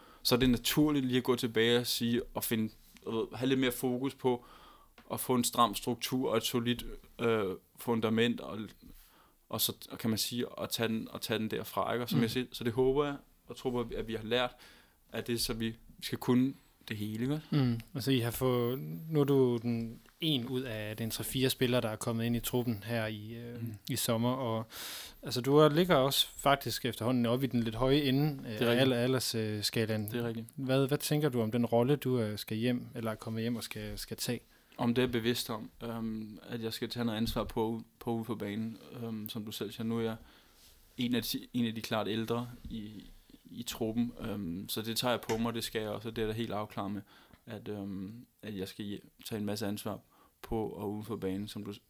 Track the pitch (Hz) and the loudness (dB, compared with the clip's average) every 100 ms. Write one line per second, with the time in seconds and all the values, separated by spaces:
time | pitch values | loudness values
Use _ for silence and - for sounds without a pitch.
0 | - - - 123 131 117 - - 151 143 | -20 -6 2 4 6 4 2 4 4 4
1 | 127 127 123 123 120 113 113 120 120 - | 2 2 4 2 2 4 6 6 2 0
2 | 117 117 - - - 113 110 - - - | 2 2 0 -4 0 0 0 -6 -20 -12
3 | - 113 107 107 131 131 131 123 131 123 | -4 -2 -2 -2 2 4 2 2 -2 0
4 | 135 - 127 120 - - - - - - | -2 0 0 0 -4 -20 -20 -20 -20 -20
5 | - 113 - 123 120 - 117 101 - 120 | -8 -4 2 2 4 4 4 2 -4 -4
6 | - 131 131 113 - 123 117 120 - - | -2 0 2 0 0 0 0 -2 -4 -12
7 | - - 117 110 98 92 - - - 117 | -16 -2 2 2 0 -4 -10 -8 -2 0
8 | 110 113 120 117 65 101 104 - - - | 2 4 4 0 -6 -10 -10 -14 -20 -20
9 | - - - _ _ 113 - - - - | -20 -20 -20 _ _ -2 -2 -2 -12 -4
10 | 113 107 - 120 - - 101 - 113 110 | -2 0 -2 -2 -4 -6 -4 -2 -2 -2
11 | - - - 110 110 113 107 - - 117 | -6 -8 -4 -2 -2 -4 -4 -2 0 -2
12 | 120 - 113 127 123 - 120 113 131 135 | 0 2 2 0 -4 -4 -2 2 4 4
13 | 147 139 - _ - 120 135 123 117 - | 0 -4 -12 _ -18 -6 -2 -2 -2 -4
14 | 110 107 107 123 123 - - - - _ | -4 -6 0 0 0 -4 -20 -20 -20 _
15 | _ 113 110 117 - 113 113 113 - - | _ -6 -2 -2 -2 -2 -4 -4 -14 -14
16 | - 123 - 123 131 135 _ _ - 107 | -8 -2 4 4 4 0 _ _ -10 -6
17 | 104 107 127 151 - 151 127 117 - 139 | -4 -2 -2 -4 0 2 4 2 -4 -4
18 | 127 131 117 - 131 123 120 135 156 165 | 2 2 2 0 2 2 0 -2 -6 -10
19 | 160 156 139 139 127 120 117 117 113 120 | 0 2 6 6 6 4 0 -2 -2 -8
20 | - - 165 139 117 131 131 110 107 107 | -18 -4 0 0 0 -2 -4 -6 -6 -4
21 | 113 - 110 131 131 - 127 123 117 107 | -4 -4 -4 2 2 4 2 4 0 -2
22 | - 113 117 117 110 127 120 104 104 117 | -2 0 0 0 0 0 0 -2 -2 -2
23 | 110 110 107 117 120 120 113 104 - 123 | -2 -6 -10 -10 -10 -8 -8 -8 -4 -2
24 | - 113 120 131 123 113 113 - - - | 0 2 2 2 0 -2 -4 -10 -12 -12
25 | - - - 120 123 147 151 147 180 151 | -14 -12 -6 -2 6 8 8 8 6 6
26 | 135 - - - 143 139 120 - 127 - | 6 4 0 2 4 4 2 -2 -2 -2
27 | 117 127 117 127 135 123 113 110 131 143 | 0 2 2 2 2 2 0 2 4 4
28 | 143 131 151 135 131 107 117 120 135 120 | 4 4 2 0 -6 0 4 6 6 4
29 | 127 131 - 117 110 107 104 120 110 107 | 2 2 0 0 -2 -2 0 0 2 0
30 | 107 120 117 113 113 - 131 135 135 143 | -2 -2 -4 -4 -8 -6 2 2 4 0
31 | - 151 151 123 110 120 117 117 123 147 | 0 2 2 2 2 2 4 4 6 4
32 | 127 127 107 107 - 110 123 123 117 120 | 2 0 0 -4 -4 -2 0 0 -4 -6
33 | 113 107 120 113 113 117 - 110 107 104 | -4 -4 -6 -4 -2 -4 -6 -8 -8 -8
34 | - 117 - 240 - - _ - 120 120 | -8 -6 -4 -4 -8 -20 _ -2 2 4
35 | 127 120 113 117 - 110 113 - 117 113 | 2 2 0 0 -2 -6 -10 -10 -8 -6
36 | 113 110 107 101 92 117 113 - 113 120 | -4 -6 -8 -12 -10 -6 -6 -4 -6 -2
37 | 117 107 117 - 104 - 113 113 - _ | -2 0 0 0 -2 0 0 -2 -10 _
38 | - 113 113 110 104 104 113 110 - 123 | -4 -4 -4 -4 -4 -4 -6 -8 -14 -10
39 | 117 110 104 117 107 - 104 - 113 117 | -8 -8 -8 -8 -10 -8 -8 -6 -4 -2
40 | 113 113 - - - - - - - - | -2 -6 -12 -20 -20 -20 -20 -20 -16 -4
41 | 123 120 110 - - 123 117 113 - 113 | -2 0 -2 -6 -4 0 0 -2 -2 -2
42 | 98 110 110 117 120 120 - 113 104 104 | 0 -2 0 -2 -4 -10 -10 -10 -10 -12
43 | - - - - - 107 110 - 113 113 | -16 -20 -20 -20 -14 -10 -8 -4 0 0
44 | 120 - 110 104 92 85 110 - 110 110 | -2 -4 -6 -4 -4 -6 -6 -6 -2 0
45 | 123 110 - 113 117 117 - 113 107 104 | 2 0 0 0 0 -2 -4 -4 -4 -4
46 | 113 113 110 113 113 101 107 - 101 101 | -6 -2 -2 -2 -4 -4 -4 -6 -6 -6
47 | - - - - - 107 117 104 98 95 | -10 -20 -20 -20 -14 -12 -8 -8 -6 -8
48 | 95 117 123 _ 104 101 95 - 104 101 | -8 -12 -18 _ -10 -8 -8 -8 -8 -8
49 | - _ - 110 104 107 104 104 107 107 | -12 _ -8 -4 -4 -2 -4 -4 -6 -8
50 | - _ _ _ - 113 107 82 101 107 | -12 _ _ _ -6 -4 -4 -4 -6 -6
51 | 110 104 95 95 104 107 98 101 - | -6 -4 -4 -4 -6 -8 -10 -12 -10